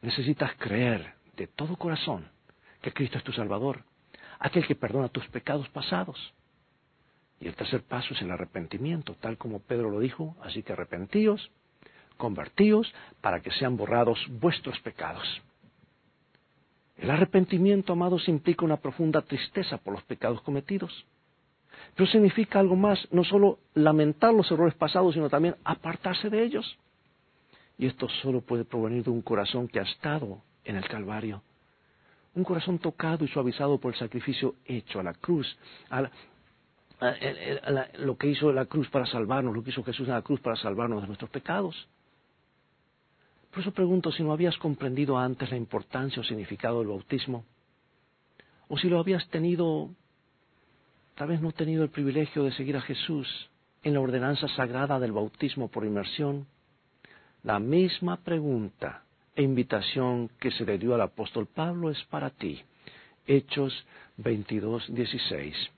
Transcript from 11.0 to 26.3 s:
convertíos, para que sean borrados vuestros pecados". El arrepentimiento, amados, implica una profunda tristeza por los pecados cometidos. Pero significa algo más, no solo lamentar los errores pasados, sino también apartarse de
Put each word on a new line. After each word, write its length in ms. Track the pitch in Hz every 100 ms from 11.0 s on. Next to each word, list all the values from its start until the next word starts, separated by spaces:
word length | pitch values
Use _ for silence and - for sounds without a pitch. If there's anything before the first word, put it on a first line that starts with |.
| 95 208 214 208 - _ _ _ - - - _
convertíos, 760 | 117 92 73 - 208 214 226 - - -
para 200 | - 87
que 100 | -
sean 260 | - 131 123
borrados 420 | 104 117 120 113 -
vuestros 500 | 123 175 - - -
pecados". 600 | - - 80 - - - _ _ _ _ _ _ _ _ _ _ _ _ _ _ _ -
El 120 | 120
arrepentimiento, 840 | 151 180 196 185 190 190 202 185
amados, 380 | 175 175 180 -
implica 340 | 156 160 160
una 140 | 165 151
profunda 440 | 139 - 160 156
tristeza 560 | - 139 - - 185 143
por 160 | -
los 100 | 98
pecados 380 | - 120 110 113
cometidos. 640 | - 139 139 196 175 - - _ _ _ _ _ _ - -
Pero 160 | - 190
significa 500 | 220 202 - 214 202
algo 180 | 196 185
más, 280 | 208 196 -
no 140 | 175 170
solo 340 | 202 202 - _
lamentar 600 | - 151 156 151 151 226
los 160 | 226 180
errores 260 | 160 170 -
pasados, 380 | 151 185 185
sino 160 | 160 147
también 260 | 143 165 - -
apartarse 640 | 160 165 165 196 180
de 140 | 214